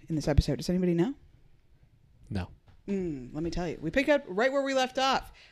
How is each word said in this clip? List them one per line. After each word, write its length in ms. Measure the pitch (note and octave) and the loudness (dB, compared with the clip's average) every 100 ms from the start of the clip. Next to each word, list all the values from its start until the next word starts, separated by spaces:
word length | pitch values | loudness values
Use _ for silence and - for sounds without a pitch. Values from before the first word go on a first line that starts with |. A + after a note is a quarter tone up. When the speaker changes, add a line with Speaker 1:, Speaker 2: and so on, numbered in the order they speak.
| - | -6
Speaker 1:
in 60 | D#3+ | -2
this 120 | D3 | 4
episode? 300 | C#3 - C#3 | 4 4 0
Does 120 | - | 0
anybody 240 | F3+ F3+ | 0 2
know? 200 | E3+ G3+ C#4+ - - - - _ - - _ _ - - | 2 2 -2 -14 -20 -20 -20 _ -20 -20 _ _ -20 -8
Speaker 2:
No. 200 | G2+ F2+ - - - - | -6 -6 -12 -20 -16 -6
Speaker 1:
Mm, 420 | G3 F3 C#3+ B2 | -4 -4 -6 -8
let 100 | C#3+ | -6
me 60 | E3 | -4
tell 180 | E3+ F3 | -4 -4
you, 100 | - | -6
we 100 | D3+ | -2
pick 200 | B3+ C#4 | 0 2
up 140 | C#4+ C#4+ | 2 0
right 240 | F3+ B3+ | 0 0
where 100 | C#4 | 0
we 120 | C#4 | 0
left 260 | C4 B3+ C4 | 0 0 0
off, 320 | C4 B3+ - - - | 0 0 -4 -14 -20